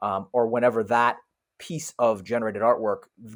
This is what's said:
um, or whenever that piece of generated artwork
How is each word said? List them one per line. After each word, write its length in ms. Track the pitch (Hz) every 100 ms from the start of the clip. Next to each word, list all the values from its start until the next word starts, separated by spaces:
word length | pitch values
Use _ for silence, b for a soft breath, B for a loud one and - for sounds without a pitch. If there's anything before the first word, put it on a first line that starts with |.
um, 280 | 101 98 95
or 140 | 123 113
whenever 380 | 120 120 113
that 320 | 101 117 120 - _ _ _ -
piece 340 | - 165 - -
of 240 | 120 104
generated 400 | 95 117 110 101
artwork 420 | 113 107 107 98 - _ 113